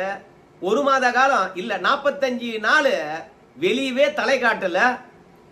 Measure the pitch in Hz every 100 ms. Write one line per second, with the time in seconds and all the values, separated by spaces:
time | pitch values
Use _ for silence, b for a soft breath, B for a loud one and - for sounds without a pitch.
0 | 190 196 - - - - 180 240 277 269
1 | 247 240 269 240 190 185 226 190 196 277
2 | 285 - 262 240 233 220 220 302 269 180
3 | 151 160 - - - 123 185 247 269 254
4 | 285 240 220 262 233 196 190 180 247 247
5 | - - - - -